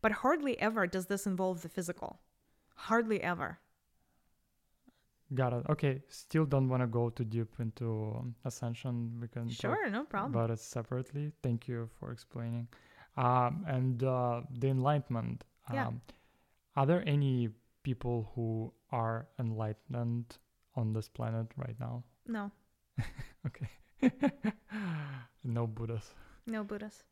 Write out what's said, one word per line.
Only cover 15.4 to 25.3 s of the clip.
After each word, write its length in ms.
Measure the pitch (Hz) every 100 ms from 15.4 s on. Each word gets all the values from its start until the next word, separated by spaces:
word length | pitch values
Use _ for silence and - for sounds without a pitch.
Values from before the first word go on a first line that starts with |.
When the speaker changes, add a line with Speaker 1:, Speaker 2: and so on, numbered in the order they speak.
| - _ -
Speaker 1:
Yeah. 140 | 269 170
Speaker 2:
Um, 140 | 117 - - _ _ _ _ _ -
are 100 | 139
there 180 | 175 -
any 420 | 147 139 127 117 107 _ _
people 480 | - 120 123 120 110 -
who 380 | 113 113 113 - _
are 360 | 123 113 113 123 -
enlightened 1000 | 117 110 110 107 _ 123 117 117 117 - _ _ _ -
on 180 | 110
this 160 | 110 107
planet 380 | - 117 113 113 -
right 180 | 127 113
now? 240 | 120 120 123 _ -
Speaker 1:
No. 240 | 220 202 - _ _ _ -
Speaker 2:
<laughs> 60 | - - - - 135
Okay. 220 | - 131 - - _
<laughs> 100 | 254 - 277 - 220 - - 214 196 160 143 135 120